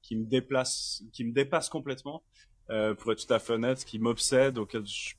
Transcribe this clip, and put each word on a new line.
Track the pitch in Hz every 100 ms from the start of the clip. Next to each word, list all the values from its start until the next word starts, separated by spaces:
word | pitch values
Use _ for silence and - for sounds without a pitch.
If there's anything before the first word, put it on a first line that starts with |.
qui | - 113
me |
déplace, | 110 127 131 135 127 - - - -
qui | -
me | 117
dépasse | 127 139 160 -
complètement, | 156 135 131 139 156 _ _ - _ -
euh, | 110 107 101
pour | 117
être | 110
tout | -
à | 113
fait | -
honnête, | 113 120 131
qui | - 110
m'obsède, | 113 117 - 127 135 123
auquel | 101 113
je | 101 - -